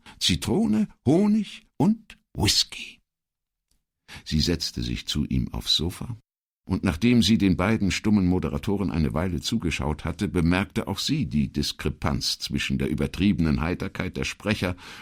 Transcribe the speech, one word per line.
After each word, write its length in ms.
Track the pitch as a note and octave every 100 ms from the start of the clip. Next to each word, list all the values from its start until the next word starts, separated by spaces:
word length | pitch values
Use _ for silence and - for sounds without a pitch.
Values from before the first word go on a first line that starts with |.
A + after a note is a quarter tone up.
| - -
Zitrone, 680 | - E2+ - C#3+ A3 G#3+ G#3 - A#2+
Honig 600 | E3 G#3 A3 G3 - _ -
und 420 | F#3 A3+ - - _
Whisky.« 680 | - G2+ - - - - - _ _ _ _ _ _ _ _ _ _ - -
Sie 160 | - D#2
setzte 420 | D2+ E2 - -
sich 240 | A#1+ A#1+ -
zu 180 | D#2
ihm 280 | - C2 -
aufs 240 | - - D#3
Sofa, 400 | E2+ - B2+ A2 _ _ _ _ -
und 140 | F#2
nachdem 400 | G2+ D#2 A#2+ A#2+
sie 160 | F#2 A2
den 180 | G2 F2+
beiden 340 | F#2 A2 G2
stummen 360 | - G#2+ G#2 F2+
Moderatoren 640 | F2+ D#2 C#2+ - G2 F#2+
eine 240 | C#2 C#2+
Weile 260 | B1 F#2 D#2+
zugeschaut 640 | - A2+ E2+ - C#2 D#2
hatte, 220 | F2 D2+ G2+
bemerkte 600 | F2 E2 F2+ G2 A2+ -
auch 100 | G2
sie 280 | - D#3+ F#2
die 260 | D2 C#2
Diskrepanz 880 | D2+ C#2+ - - - - C2 - -
zwischen 400 | - C#2 - C2+
der 100 | -
übertriebenen 720 | C#2+ C#2+ - G2 F2+ D#2+ C2
Heiterkeit 560 | D#2+ F2 F#2 - F2+ -
der 80 |
Sprecher 500 | C2+ - G2+ G#2+ F#2 - - -